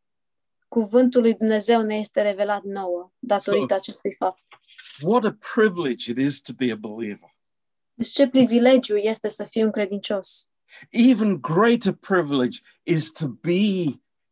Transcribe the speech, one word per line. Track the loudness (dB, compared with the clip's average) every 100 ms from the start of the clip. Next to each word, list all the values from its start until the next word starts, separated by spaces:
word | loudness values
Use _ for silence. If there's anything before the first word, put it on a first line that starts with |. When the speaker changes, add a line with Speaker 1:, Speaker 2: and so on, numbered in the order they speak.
| _ _ _ _ _ _ -6
Speaker 1:
Cuvântul | -4 2 4 4 4
lui | 2
Dumnezeu | 2 0 0 2 2
ne | 2
este | -4 -4 -2
revelat | -2 -2 -2 -4
nouă | -6 -8 -6 -6 -8 _
datorită | -4 -2 0 -2 0
Speaker 2:
So, |
Speaker 1:
acestui | -4 -6 -10 -10
fapt. | -4 -6 -6 _ -20 _ -20 -20 -6
Speaker 2:
what | 0 0
a | 0 -6 -4
privilege | 0 2 2 -4 -4 -6
it | -2
is | -2 -4
to | -10
be | -4 -4
a |
believer. | -4 -10 -10 -10 -12 _ _ _ _ _ _ _
Speaker 1:
Deci | -10 -4
ce | 0 2
privilegiu | 4 4 4 4 4 2 -2
este | -2 -4 -8
să | -8
fii | -6 -2
un | -2
credincios. | -2 -4 -6 -6 -6 -6 -12 -14 _ _ -20 -6
Speaker 2:
Even | 4 6 6 2 0
greater | 0 2 4 2 0
privilege | -4 -2 0 0 0 0 -4 _ _
is | -2 -2 -2
to | -6 -8
be | -6 -2 0 0 0 -4 -6 _ _ _